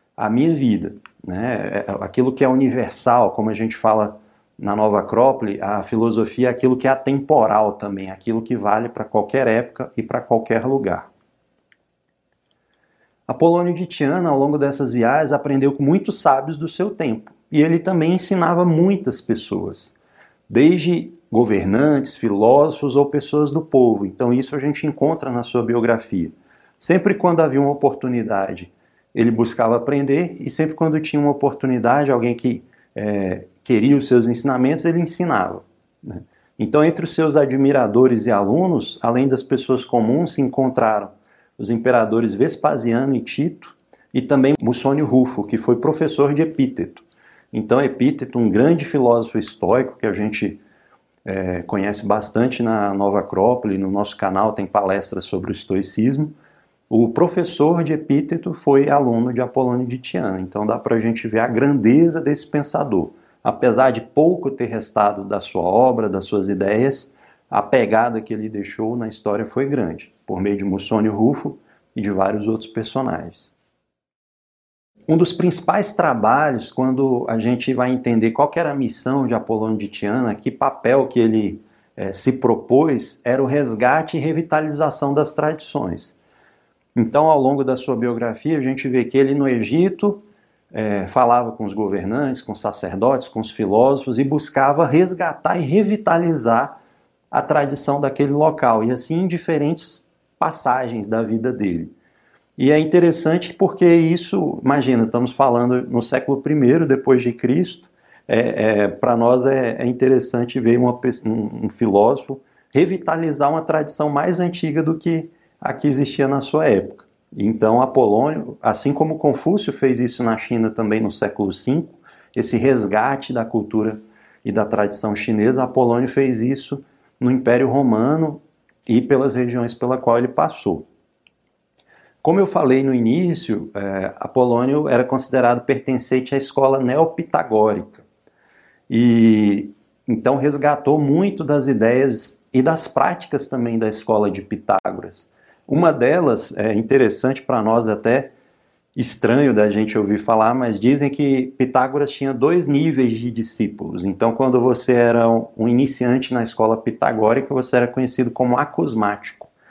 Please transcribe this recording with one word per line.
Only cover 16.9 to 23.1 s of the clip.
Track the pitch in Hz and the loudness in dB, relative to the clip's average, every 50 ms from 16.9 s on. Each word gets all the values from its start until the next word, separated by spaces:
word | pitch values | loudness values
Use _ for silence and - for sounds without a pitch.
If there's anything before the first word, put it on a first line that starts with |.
tempo. | - - 165 123 110 113 - - _ _ _ _ | -4 -4 -4 -4 -4 -4 -8 -16 _ _ _ _
E | 156 147 | 2 2
ele | 151 160 165 170 | 4 4 2 0
também | 170 190 185 170 156 165 185 | 0 0 0 2 2 2 0
ensinava | 185 - - 196 180 165 165 175 175 180 | 0 0 -2 0 0 2 2 2 2 2
muitas | 175 160 156 175 196 202 - - 127 - - | 4 4 4 4 4 2 0 -2 -6 -6 -6
pessoas, | - - 113 - - - 98 90 92 95 98 - - - - _ _ _ _ _ _ _ _ _ _ - | -4 -4 -4 -4 -4 -6 -6 -6 -6 -8 -10 -12 -16 -18 -20 _ _ _ _ _ _ _ _ _ _ 0
desde | - 117 143 165 185 170 147 175 175 165 - - - - _ _ | 2 6 6 6 6 4 2 0 -2 -2 -4 -8 -16 -20 _ _
governantes, | 107 113 123 107 104 95 87 98 101 120 143 151 147 139 135 - - | 0 2 2 2 0 0 0 0 2 2 4 4 2 2 0 -4 -8
filósofos | - - 110 101 98 107 117 131 143 147 160 156 - 147 139 120 | -6 -4 -2 0 4 4 6 6 6 4 2 0 -4 -4 0 2
ou | 139 143 | 2 2
pessoas | 139 | 2